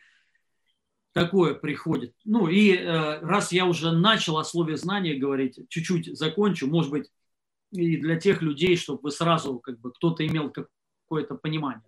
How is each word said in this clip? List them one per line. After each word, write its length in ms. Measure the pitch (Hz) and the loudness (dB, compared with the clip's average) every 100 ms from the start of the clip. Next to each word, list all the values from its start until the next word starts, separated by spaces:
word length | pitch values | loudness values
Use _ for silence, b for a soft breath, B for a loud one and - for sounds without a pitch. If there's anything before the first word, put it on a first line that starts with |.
| b b b b _ _ _ _ _ _ _ - | b b b b _ _ _ _ _ _ _ -2
такое 380 | 170 196 160 | 2 4 2
приходит. 600 | - 151 143 165 - - _ 214 | 0 -6 -6 -4 -4 -4 _ 0
Ну 220 | 226 165 | 2 4
и, 220 | 190 208 180 | 6 6 6
э, 440 | 175 160 151 156 | 2 0 0 -4
раз 320 | 165 202 - | 0 0 2
я 120 | 180 180 | 2 2
уже 280 | 170 165 | 2 2
начал 440 | 165 202 220 - 156 | 4 4 4 2 -2
о 60 | |
слове 320 | 151 170 160 147 | -2 -2 -2 -2
знания 400 | 165 202 170 135 | -2 -2 -2 -2
говорить, 420 | 139 135 131 - - | -2 0 -2 -6 -10
чуть-чуть 480 | 170 165 175 160 - | -8 -2 -2 -2 -4
закончу, 500 | 156 160 208 165 135 | -4 0 0 0 0
может 240 | 165 147 | 0 0
быть, 180 | 147 - _ _ _ _ _ _ | -2 -6 _ _ _ _ _ _
и 240 | 190 170 156 | -2 0 0
для 200 | 151 160 | 0 0
тех 220 | 196 165 | 2 2
людей, 360 | 160 143 185 170 | 0 0 2 2
чтобы 240 | - 131 | 0 -8
вы 80 | 147 | -6
сразу, 480 | 147 170 165 139 120 | -2 0 0 -2 -8
как 200 | - 117 | -10 -14
бы, 100 | 123 | -14
кто-то 320 | - 170 165 156 | -2 -2 0 -2
имел 240 | 160 139 | -2 -4
какое-то 840 | - - _ _ _ - 156 - 135 | -8 -14 _ _ _ -8 -6 -6 -8
понимание, 480 | 160 156 143 113 | -6 -4 -6 -8